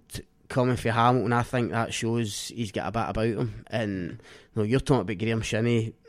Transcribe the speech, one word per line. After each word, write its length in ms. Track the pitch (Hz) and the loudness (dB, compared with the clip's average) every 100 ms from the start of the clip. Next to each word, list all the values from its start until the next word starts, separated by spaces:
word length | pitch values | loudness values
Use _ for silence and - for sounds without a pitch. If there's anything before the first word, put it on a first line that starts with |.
| _ - - _ - | _ -14 -14 _ -4
coming 260 | - 127 123 | 0 2 0
for 160 | 117 | 0
Hamilton, 400 | 113 120 127 104 | 4 6 4 4
I 120 | 120 | 2
think 280 | 120 127 110 | 2 0 0
that 220 | 107 117 | -2 -2
shows 580 | - 113 117 113 - - | -2 0 0 -2 -4 -8
he's 200 | - 110 | -6 -6
got 160 | 107 85 | -4 -4
a 20 | |
bit 180 | 110 95 | -2 -2
about 320 | 101 113 101 | 0 0 0
him. 240 | 123 104 - | -4 -6 -6
And, 540 | 110 107 95 87 117 - - - | -2 -2 -2 -6 -10 -16 -20 -8
you 80 | 117 | -2
know, 20 | |
you're 180 | 107 131 | 2 2
talking 200 | - 131 | 4 2
about 160 | 95 98 | 2 -2
Graham 240 | 113 113 | 0 0
Shinnie 520 | 110 110 117 117 113 - | 0 0 2 2 0 -8